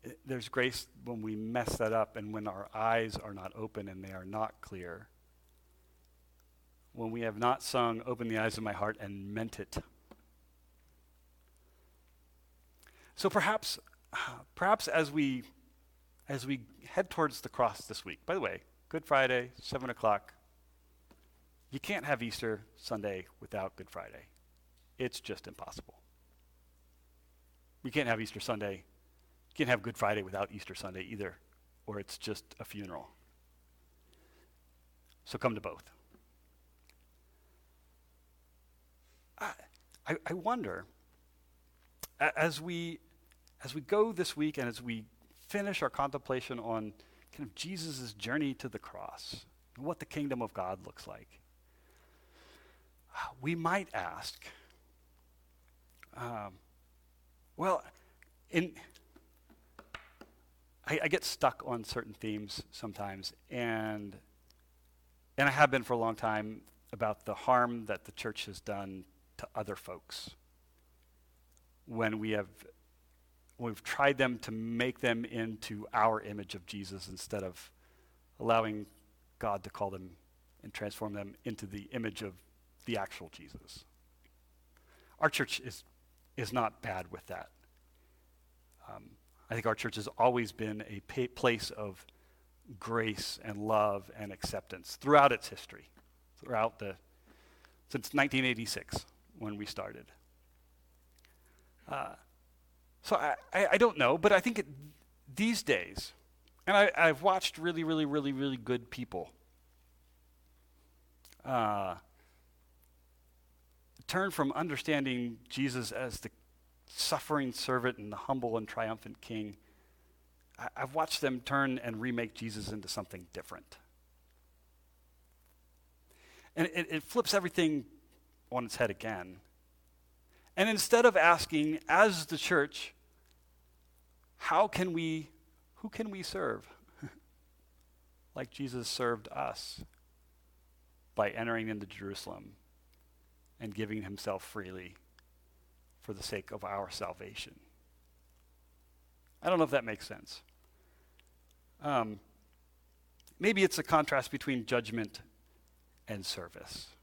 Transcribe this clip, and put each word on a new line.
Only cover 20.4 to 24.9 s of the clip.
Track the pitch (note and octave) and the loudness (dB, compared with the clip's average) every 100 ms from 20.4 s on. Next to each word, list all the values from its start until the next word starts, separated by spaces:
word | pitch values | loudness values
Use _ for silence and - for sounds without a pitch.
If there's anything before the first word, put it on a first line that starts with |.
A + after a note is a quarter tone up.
| _ _ _ _ _ _ _ - _ _ _ _ _ | _ _ _ _ _ _ _ -20 _ _ _ _ _
you | C3 | -10
can't | - G3+ C3+ | -4 -4 0
have | C3+ | 0
Easter | A#2 - A#2 G#2+ - - | 0 -2 -2 -4 -8 -16
Sunday | - A2+ G#2 F#2+ F#2 - | -6 -4 -4 -6 -8 -18
without | G2+ G#2 F#2+ - | -10 -6 -6 -8
Good | F#2+ | -14
Friday. | F2 A1 - - _ _ _ _ _ _ | -12 -14 -16 -20 _ _ _ _ _ _